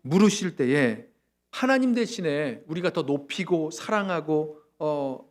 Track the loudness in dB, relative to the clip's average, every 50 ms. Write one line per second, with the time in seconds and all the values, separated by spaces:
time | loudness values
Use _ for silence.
0 | -4 2 4 6 6 6 4 2 -4 -4 -2 0 2 2 4 4 4 2 0 -2
1 | -10 -18 _ _ _ _ _ _ _ _ -6 -2 0 2 2 4 2 2 2 2
2 | 0 -2 -4 -4 -2 -2 0 0 -2 -4 -6 -8 -10 -10 -6 -2 -2 -2 -2 -2
3 | -2 -2 -2 -4 -4 -6 -6 -6 -2 0 0 0 -2 -4 -6 -8 -6 -2 -2 -2
4 | 0 -2 -4 -4 -2 0 0 0 -2 -4 -8 -16 _ _ _ -6 -4 -2 -2 -2
5 | -4 -6 -6 -8 -14 _